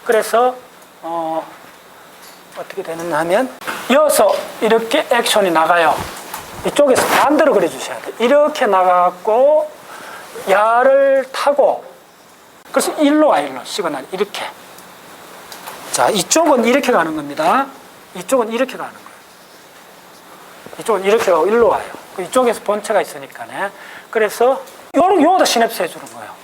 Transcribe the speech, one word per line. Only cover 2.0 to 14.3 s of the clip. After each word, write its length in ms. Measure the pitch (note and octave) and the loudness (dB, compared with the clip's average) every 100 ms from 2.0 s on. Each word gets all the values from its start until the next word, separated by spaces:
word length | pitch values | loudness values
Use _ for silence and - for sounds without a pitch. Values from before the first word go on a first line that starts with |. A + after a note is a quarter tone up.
| - - - - - - | -20 -20 -20 -20 -20 -16
어떻게 240 | E3 - | -12 -12
되느냐 360 | E3+ E3 E3+ D3+ | -10 -8 -4 -2
하면 300 | E3+ G3+ B3+ - - - - | 0 0 0 -6 -12 -10 0
여기서 440 | C4+ D4+ - F#3+ - - - | 2 4 4 4 2 -6 -4
이렇게 460 | A3 A3+ A3+ C4 - | 2 2 2 -2 0
액션이 400 | A#3+ A3+ A3 F#3+ | -2 2 0 2
나가요. 440 | E3 D#3+ F3 D#3 C#3 - - - - - - F#3 | 2 2 2 2 0 -6 -12 -14 -14 -14 -10 -4
이쪽에서 380 | - C#4+ A#3 - | 2 4 4 2
반대로 460 | - A#3+ D4+ B3+ | 2 4 4 4
그려주셔야 440 | G3+ E3+ C3+ - B2 | 2 0 -4 -10 -10
돼요. 140 | - - | -12 -2
이렇게 480 | A#3 C#4+ D4 D4 B3+ | 2 4 2 0 0
나가고 1040 | F#3+ F#3 F3+ F3+ F3+ - A3 C#4 D4+ D4+ - - - - - - - - | 2 4 4 2 -2 0 2 4 4 0 -10 -20 -18 -18 -18 -16 -12 0
야를 760 | G3 A3 A#3 C4 C4+ C#4 C4+ B3 | 2 4 4 4 4 4 2 0
타고 520 | - C#4 C#4+ G#3 A#2 - - - - - - - - - | -2 0 2 2 0 -10 -20 -20 -20 -20 -20 -20 -20 -4
그래서 220 | C4+ F4 | -2 -2
일로 360 | E4+ D4 D4+ D4+ | 0 2 4 4
와, 120 | F#3 | 2
일로. 220 | - - | -2 -10
시그널 400 | - - E3+ D3 - | -10 -8 -6 -8 -10
이렇게. 320 | F#3 G#3 | -6 -6